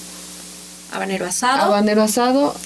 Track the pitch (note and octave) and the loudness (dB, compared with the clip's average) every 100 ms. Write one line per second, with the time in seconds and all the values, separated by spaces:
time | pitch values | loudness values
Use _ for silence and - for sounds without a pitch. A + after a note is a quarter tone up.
0 | - - - - - - - - - F#3+ | -8 -14 -14 -14 -14 -16 -16 -16 -10 -6
1 | F#3+ F#3+ F3+ - B3 C4+ G#3 G#3 G#3+ G#3+ | -4 -4 -4 -2 0 2 4 4 4 4
2 | G#3+ A#3+ B3 C4 C#4+ - | 4 4 4 4 2 -2